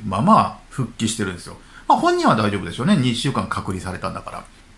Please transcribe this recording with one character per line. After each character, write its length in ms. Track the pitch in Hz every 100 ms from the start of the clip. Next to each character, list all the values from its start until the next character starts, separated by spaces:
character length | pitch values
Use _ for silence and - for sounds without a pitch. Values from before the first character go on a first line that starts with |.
| 107
ま 160 | 95
ま 380 | 170 208 95 - -
復 220 | - 113
帰 160 | - 110
し 80 | -
て 80 |
る 80 | 98
ん 40 | 87
で 60 |
す 60 | -
よ。 80 | 87 - - -
ま 80 | 285
あ、 20 |
本 200 | 339 349
人 100 | 311
は 80 | 117
大 160 | 107
丈 60 | 101
夫 80 | 87
で 80 |
し 60 | 87
ょ 20 |
う 40 | 127
ね。 100 | 202
二 180 | 127 113
週 160 | 143
間 160 | 123 90
隔 240 | - 85
離 100 | 95
さ 120 | 92
れ 60 | 90
た 100 | 92
ん 40 |
だ 60 | 87
か 120 | -
ら。 120 | - - - -